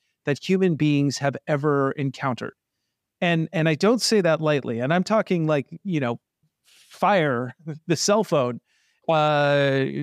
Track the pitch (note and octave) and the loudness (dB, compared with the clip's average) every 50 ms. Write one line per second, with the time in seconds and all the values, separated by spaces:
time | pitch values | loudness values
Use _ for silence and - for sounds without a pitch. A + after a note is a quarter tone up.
0 | _ _ _ _ - D3 C#3+ - - - F#3+ F#3 F#3+ F#3 D#3+ B2+ D#3 D3+ D3 C#3+ | _ _ _ _ -4 -4 -4 -4 -2 -2 0 2 2 2 2 2 2 2 2 2
1 | C#3+ C#3+ B2+ - C#3+ C#3+ C3+ - - - D#3 C#3+ C#3 D#3 C#3+ C#3 C3+ C3+ - - | 0 0 -2 -2 -2 -4 -4 -4 -4 -4 -4 -2 0 0 0 2 0 0 -2 -4
2 | C#3 C#3 B2+ - - C3+ A#2+ - - - - _ _ _ _ _ _ _ _ _ | -6 -6 -6 -4 -4 -4 -4 -4 -8 -12 -12 _ _ _ _ _ _ _ _ _
3 | _ _ _ - F#3 F3 E3+ E3 D#3+ - - E3+ D#3 D#3+ D#3 D3 F#3 G3+ B3 A3+ | _ _ _ -4 -2 0 0 0 -2 -2 -2 0 0 0 0 2 2 2 2 2
4 | - - A3+ G#3 F3 E3+ D#3+ E3+ D#3+ D3+ D3+ C#3 - A#2+ A#2+ A2+ A#2+ C#3 E3 F3+ | 0 0 2 2 2 2 2 2 2 0 0 0 0 -4 -4 -4 -2 0 0 0
5 | F#3 - G#3+ A3 F#3+ - F#3+ E3+ D#3+ D#3 D3+ D3 C3 - E3 - - G3+ F3 D3+ | 0 0 0 0 0 0 0 0 0 0 0 -2 -2 -6 -12 -14 -8 -4 -4 -2
6 | C3 A#2 A#2+ - _ _ _ _ _ _ _ _ _ _ _ _ _ _ - - | -2 -2 -4 -6 _ _ _ _ _ _ _ _ _ _ _ _ _ _ -6 -2
7 | - F#3 G#3 F#3+ D#3 D3 B2+ A#2 B2+ B2 - _ D#3 D#3+ D3 D#3 - - E3 - | 0 2 2 2 2 0 0 -2 -4 -6 -10 _ -14 -14 -14 -10 -4 -2 -2 -2
8 | - - G3+ A3+ G#3 - E3+ D3 B2+ B2 B2 A2+ _ _ _ _ _ _ _ _ | 2 0 2 2 0 0 0 0 0 0 -4 -8 _ _ _ _ _ _ _ _
9 | - - E3 D#3 D3+ D3+ D3+ D3 D3 C#3+ C#3+ C#3+ C#3 C#3 C3+ C3+ C3+ C3+ C#3 C3+ | -2 0 2 2 4 2 2 2 2 2 2 2 2 2 2 0 0 -2 -4 -6